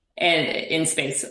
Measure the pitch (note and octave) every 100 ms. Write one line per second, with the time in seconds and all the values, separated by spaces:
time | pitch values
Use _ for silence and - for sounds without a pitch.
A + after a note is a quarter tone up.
0 | _ - F3 D#3+ C3+ - - D#3+ D#3+ -
1 | C#3 - -